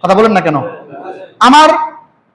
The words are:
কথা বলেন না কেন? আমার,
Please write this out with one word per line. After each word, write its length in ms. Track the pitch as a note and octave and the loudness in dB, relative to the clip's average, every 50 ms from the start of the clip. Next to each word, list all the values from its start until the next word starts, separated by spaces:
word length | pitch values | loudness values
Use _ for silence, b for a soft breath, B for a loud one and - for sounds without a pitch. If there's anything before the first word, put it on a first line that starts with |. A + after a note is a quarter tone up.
| - | -4
কথা 120 | F3+ F#3+ | -2 0
বলেন 160 | G3 A3+ A3 | 2 2 2
না 80 | G#3+ F#3+ | 2 0
কেন? 220 | D#3+ D#3+ D3+ C#3+ C3 B2+ - - - - - - - - - - - - _ _ | -2 -2 -4 -4 -6 -8 -12 -16 -20 -20 -20 -20 -18 -18 -18 -20 -20 -20 _ _
আমার, 300 | G#3+ B3 C4+ D4 D#4 D#4 D#4 D#4 - - - - _ _ _ _ _ _ _ | 2 4 4 4 4 4 2 -2 -4 -8 -12 -18 _ _ _ _ _ _ _